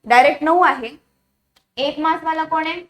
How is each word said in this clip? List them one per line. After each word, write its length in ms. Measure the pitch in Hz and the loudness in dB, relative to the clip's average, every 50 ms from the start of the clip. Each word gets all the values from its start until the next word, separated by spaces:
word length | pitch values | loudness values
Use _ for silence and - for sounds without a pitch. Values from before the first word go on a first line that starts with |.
| - | -2
डायरेक्ट 380 | 220 240 247 269 285 - - 294 | 2 4 6 6 4 2 0 0
नऊ 180 | 320 330 359 | 0 2 4
आहे. 280 | 359 311 - 262 233 233 285 - _ _ _ _ _ _ _ _ _ _ _ _ _ _ - | 2 2 0 -2 -6 -14 -16 -18 _ _ _ _ _ _ _ _ _ _ _ _ _ _ -10
एक 220 | 240 269 294 294 294 | -6 -6 -6 -4 -2
मासवाला 440 | 311 320 330 320 311 330 320 320 311 | -2 -2 -2 -2 -4 -6 -4 -4 -4
कोण 240 | 320 330 320 320 | -4 -4 -4 -4
आहे? 140 | 320 339 349 349 - | -4 -6 -10 -12 -18